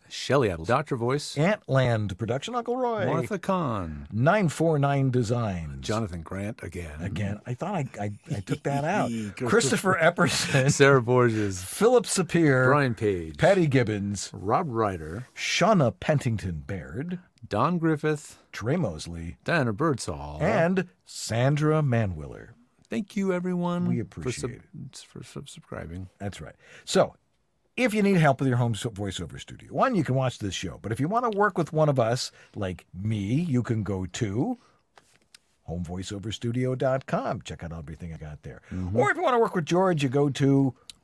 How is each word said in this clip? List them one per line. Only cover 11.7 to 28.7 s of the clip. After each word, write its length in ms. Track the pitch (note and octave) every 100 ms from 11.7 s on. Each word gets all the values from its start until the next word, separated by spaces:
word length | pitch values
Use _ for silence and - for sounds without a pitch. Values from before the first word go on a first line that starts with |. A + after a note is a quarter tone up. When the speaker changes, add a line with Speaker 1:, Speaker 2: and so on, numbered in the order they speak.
| - G#3+ B3 G3
Speaker 2:
Sapir. 600 | - E3 E3+ D#3+ C3 B2+
Speaker 1:
Brian 280 | C#3+ C3+
Page. 420 | A2+ G#2+ F#2 D#2+ D2+
Speaker 2:
Patty 300 | D#3+ G3 E3
Gibbons. 640 | C3 A2+ G#2 G2+ G2+ -
Speaker 1:
Rob 360 | - F#2 C3 F3
Ryder. 580 | A2+ G#2+ F#2 D#2 F#2 B2+ -
Speaker 2:
Shauna 560 | - - F3 G#3 B2+
Pentington 720 | - - D3 B2 A2 F#2+ D#2+ C#2
Baird. 520 | F#2+ - F2 E3 F3+ - _ -
Speaker 1:
Don 300 | G2+ C#3 F3
Griffith. 600 | D#3+ D#3 D#3 D3+ - - _
Speaker 2:
Trey 240 | - A2 F3
Mosley. 600 | A#2 D#2 E2 E2+ E2 D#2
Speaker 1:
Diana 300 | - E3 B2
Birdsall. 640 | G#2 E3 G#2+ - D2 C#2+ D2+
Speaker 2:
And 480 | D#3+ A3 E3+ F#3 F3+ _
Sandra 800 | - - - A#2 C3 D3 D3+ D#3
Manwiller. 680 | D3 A#2 G#2+ D#2 C#2+ G#1+ G#1+ - _ _ -
Speaker 1:
Thank 280 | A3+ - -
you, 180 | G3
everyone, 520 | F3+ F3+ F3+ F3 F3 F3
Speaker 2:
We 140 | A#2+
Speaker 1:
for 320 | G#2+ - C3
sub-, 180 | A#2+ C3+
Speaker 2:
appreciate 120 | - -
it. 300 | - C3+ - -
Speaker 1:
for 160 | -
sub-, 280 | - - C#3+
subscribing. 580 | - - - D#2+ F2+ F#2 -
Speaker 2:
That's 240 | G2+ -
right. 140 | - - - - -
So, 300 | F#3+ C#3+ - _ _ _ _ _ -
if 160 | B3
you 100 | G#3
need 140 | G3+ F#3+
help 240 | D#3 C3
with 80 | C3+
your 80 | B2
home 180 | A#2+